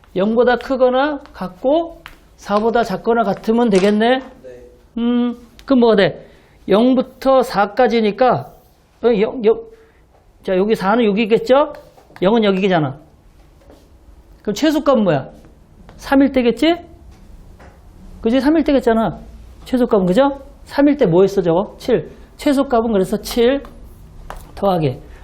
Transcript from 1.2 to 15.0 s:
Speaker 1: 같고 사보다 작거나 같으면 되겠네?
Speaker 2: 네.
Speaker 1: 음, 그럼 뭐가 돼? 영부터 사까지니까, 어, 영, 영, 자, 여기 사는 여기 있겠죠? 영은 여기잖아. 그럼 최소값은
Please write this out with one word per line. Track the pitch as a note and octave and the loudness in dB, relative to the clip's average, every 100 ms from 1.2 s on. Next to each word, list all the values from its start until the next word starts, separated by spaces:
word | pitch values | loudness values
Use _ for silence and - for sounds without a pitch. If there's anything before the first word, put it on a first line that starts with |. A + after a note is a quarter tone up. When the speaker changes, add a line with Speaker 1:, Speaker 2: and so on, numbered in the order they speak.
| - | -12
Speaker 1:
같고 | - F#3 - C4 D#4 E4 - - - _ _ | -14 -14 -6 -2 -2 -2 -10 -20 -20 _ _
사보다 | - G#3 A3+ A#3 | -4 -2 0 0
작거나 | - F#3 - A#3 | -2 -4 -2 -2
같으면 | G3 F#3+ - A3+ A#3+ | -2 -4 -2 0 2
되겠네? | F#3+ G3 G#3 A3+ C4 | 2 2 2 0 0
Speaker 2:
네. | - - - - - - _ A3+ | -4 -18 -20 -20 -20 -20 _ -6
Speaker 1:
음, | A#3 A#3+ A#3+ A#3 - - - | -2 -2 -2 -6 -16 -12 -2
그럼 | C4+ | 2
뭐가 | A#3 G#3 | 4 4
돼? | F3+ - - - _ _ - | 2 -2 -14 -20 _ _ -2
영부터 | F#3+ B3 C4 B3+ - C4 C4 | 2 2 0 -2 -4 0 2
사까지니까, | A#3+ F#3 G3+ - B3 A#3 G#3+ G3+ B3+ D#3+ C3 - _ _ _ _ | 0 -2 -2 0 0 2 0 0 0 0 -4 -18 _ _ _ _
어, | A3+ G#3+ | -2 0
영, | G#3+ C4 G#3+ | -2 -2 -2
영, | A3+ - - _ _ _ _ _ _ | -2 -4 -20 _ _ _ _ _ _
자, | - F#3 | -4 -2
여기 | G#3 A3 | 0 -2
사는 | F#3+ A#3 A3 | 0 0 0
여기 | G3+ | 0
있겠죠? | A3 A3+ - C4 D4+ - - _ _ - | 0 0 2 2 2 -6 -20 _ _ -4
영은 | F3+ A#3 | 0 2
여기잖아. | G#3+ F#3+ G3 F3+ C#3+ B2+ - _ _ _ - _ - - _ - - - - - | 0 0 0 0 -2 -6 -18 _ _ _ -20 _ -20 -20 _ -20 -20 -20 -20 -14
그럼 | - | -10
최소값은 | G#3 D4+ D4+ C#4+ C4 | -2 -2 0 0 0